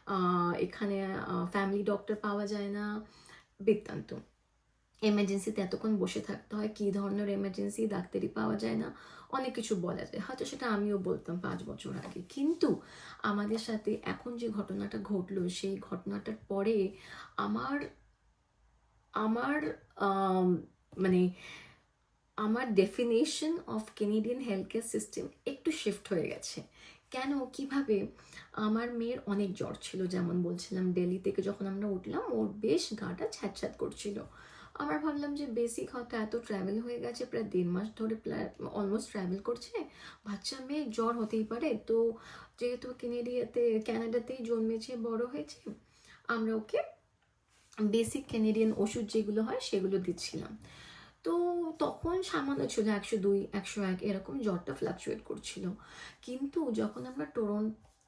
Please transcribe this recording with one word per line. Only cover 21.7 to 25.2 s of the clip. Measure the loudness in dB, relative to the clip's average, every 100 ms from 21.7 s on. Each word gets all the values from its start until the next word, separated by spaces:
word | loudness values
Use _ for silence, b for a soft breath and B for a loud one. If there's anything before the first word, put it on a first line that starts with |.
| B _ _ _ _ _ -2
আমার | 2 2 4
definition | 6 6 4 4 4 4 2 0 -2 -2 -4
of | -4 -2
Canadian | 2 2 2 -2 -2
healthcare | -2 -2 -4 -2 -2
system | -4 -6